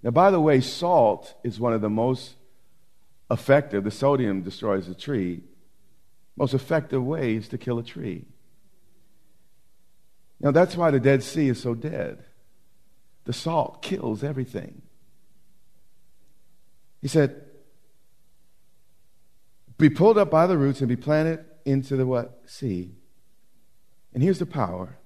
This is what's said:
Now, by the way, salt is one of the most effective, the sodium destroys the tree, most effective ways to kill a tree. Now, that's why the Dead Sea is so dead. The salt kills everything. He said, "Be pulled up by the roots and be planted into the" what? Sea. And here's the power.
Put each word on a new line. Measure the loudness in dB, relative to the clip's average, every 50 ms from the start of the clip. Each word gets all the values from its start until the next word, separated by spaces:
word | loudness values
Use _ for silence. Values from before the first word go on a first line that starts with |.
| -4
Now, | 0
by | 2 4 6 6
the | 6 4
way, | 4 4 4 4
salt | 4 0 -6 -6 -2 2 4 4 4 4 2 0 -6 -18 -20 -10 -10
is | -10 -8 -4
one | -2 0 0
of | 0
the | 0 -2
most | 0 0 0 0 -2 -2 -6 -16 -20 -20 -20 -20 -20 -20 -20 -20 -20 -20 -20 -20 -20 -20 -20 -20 -20 -20 -6 -4
effective, | -4 -4 2 2 2 2 2 0 -4 -4 -4
the | -4
sodium | -6 -2 0 0 2 2 0 0 -2 -4
destroys | -6 -8 -10 -8 -4 -2 -2 -2 -2 -6
the | -12
tree, | -12 -8 -6 -4 -4 -4 -4 -6 -8 -12 -20 -20 -20 -20 -20 -20 -20 -20 -20 -20 -20 -20 -20 -20 -20 -20 -20 -6
most | -4 -4 -2 -2
effective | -4 -2 0 -2 -2 -2 -2 -4 -4 -2
ways | -2 -4 -4 -2 -2 -2 -4 -4 -8
to | -12 -10
kill | -6 -6 -6 -6
a | -6
tree. | -10 -12 -10 -10 -8 -10 -10 -14 -18 -20 -20 -20 -20 -20 -20 -20 -20 -20 -20 -20 -20 -20 -20 -20 -20 -20 -20 -20 -20 -20 -20 -20 -20 -20 -20 -20 -20 -20 -20 -20 -20 -20 -20 -20 -20 -20 -20 -20 -20 -18 -4
Now, | -2 2
that's | 4 4 4 4 2
why | 0 0 2
the | 2 4
Dead | 4 4 4 4
Sea | 2 -2 -2 0 0 0
is | 0 -2
so | -2 -6 -6
dead. | -6 -6 -8 -8 -6 -8 -8 -10 -14 -18 -20 -20 -20 -20 -20 -20 -20 -20 -20 -20 -20 -20 -20 -20 -20 -20 -20 -20 -18 -10
The | -10 -8
salt | -6 -6 -2 -2 -2 -2 -2 -6 -12 -8
kills | -8 -6 -4 -4 -4 -4 -4 -6
everything. | -6 -4 -6 -8 -6 -8 -12 -12 -12 -16 -18 -20 -20 -20 -20 -20 -20 -20 -20 -20 -20 -20 -20 -20 -20 -20 -20 -20 -20 -20 -20 -20 -20 -20 -20 -20 -20 -20 -20 -20 -20 -20 -20 -20 -20 -20 -20 -20 -20 -20 -20 -20 -20 -20 -10
He | -10 0
said, | 2 2 2 2 0 -8 -20 -20 -20 -20 -20 -20 -20 -20 -20 -20 -20 -20 -20 -20 -20 -20 -20 -20 -20 -20 -20 -20 -20 -20 -20 -20 -20 -20 -20 -20 -20 -20 -20 -20 -20 -20 -20 -20 -20 -20 -20 -20 -20 -20 -20 -20 -2 4
"Be | 4 4
pulled | 6 6 6 6 6 6
up | 4 4
by | 4 4 4 4
the | 4 2
roots | 2 2 0 0
and | 0 -2
be | -2
planted | -2 0 0 2 2 2 0 -2 -4 -8 -18 -20 -10 -2
into | 0 0 0 0 -2 -2
the" | -2 0 0
what? | -2 -4 -4 -6 -14 -20 -20 -20
Sea. | -16 -8 -6 -4 -4 -4 -6 -10 -14 -20 -20 -20 -20 -20 -20 -20 -20 -20 -20 -20 -20 -20 -20 -20 -20 -20 -20 -20 -20 -20 -20 -10 -2
And | 0 2
here's | 2 2 0
the | -2 -6
power. | -4 -4 -4 -4 -4 -8 -10 -12 -14 -20 -20